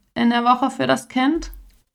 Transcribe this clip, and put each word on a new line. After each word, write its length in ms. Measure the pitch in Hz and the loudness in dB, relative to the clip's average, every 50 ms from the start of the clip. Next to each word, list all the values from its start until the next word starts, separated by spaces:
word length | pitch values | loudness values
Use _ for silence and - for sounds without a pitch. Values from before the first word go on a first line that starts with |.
| _ _ - | _ _ -4
in 140 | - 233 233 | 0 0 2
der 140 | 240 240 240 | 2 2 2
Woche 260 | 247 - - - - | 2 2 2 0 -4
für 160 | - - 127 | -2 -2 0
das 220 | 123 131 - - - | 0 0 0 -2 -4
Kind. 440 | - 254 262 285 330 320 - - - - - - _ _ _ _ | -2 0 0 0 0 -2 -4 -10 -16 -20 -20 -20 _ _ _ _